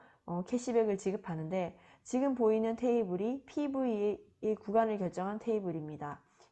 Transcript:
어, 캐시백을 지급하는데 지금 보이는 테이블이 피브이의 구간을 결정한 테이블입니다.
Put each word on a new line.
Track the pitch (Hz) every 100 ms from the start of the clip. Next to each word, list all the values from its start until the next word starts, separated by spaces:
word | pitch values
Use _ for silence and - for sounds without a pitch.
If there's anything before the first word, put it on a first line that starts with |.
| - _ -
어, | 175
캐시백을 | 180 247 254 233 220 196
지급하는데 | 196 196 185 160 160 185 170 - - -
지금 | - 254 277
보이는 | 247 220 220 226 226
테이블이 | 247 240 202 180 214 269 -
피브이의 | - 294 269 254 214 208 196 - _ 214 214
구간을 | - 220 226 214
결정한 | 180 175 185 214
테이블입니다. | 233 214 185 160 151 147 147 143 _ _ -